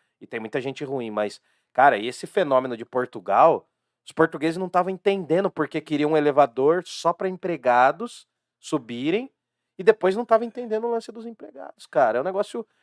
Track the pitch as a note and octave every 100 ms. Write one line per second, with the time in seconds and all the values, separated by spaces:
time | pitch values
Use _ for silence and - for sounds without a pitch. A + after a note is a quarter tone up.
0 | _ _ - A#2 A2 C#3 C3+ C3 C#3 C3+
1 | A2+ G#2 G#2 - _ _ _ - C#3 G#2+
2 | A#2 - - G3+ D3+ C3 B2+ A2+ A#2 B2+
3 | B2 A2 F2+ G#2+ D#3+ G#2+ _ _ _ _
4 | - - D#3+ D#3 D#3+ E3+ F3+ F3+ F3+ F#3
5 | G3+ G3 D3 E3+ G3 - D3 D#3 - D3
6 | D3 D#3 D3 C3+ C#3 B2 C#3+ F3+ - -
7 | E3 - F#3+ F3+ F3+ D#3 B2 B2 C3 D#3+
8 | A#3+ - _ _ _ _ - D3+ A#2 A#2+
9 | C#3+ G3+ C4+ _ _ _ _ - F#3+ G#3+
10 | F#3 G3+ A#3 A3+ A#3 A#3+ A#3+ G#3+ A#3 A#3
11 | A#3 A3 A3+ A3 - C3+ - _ - D3+
12 | A#2 A#2+ E3+ F#3+ G3+ A#3+ - _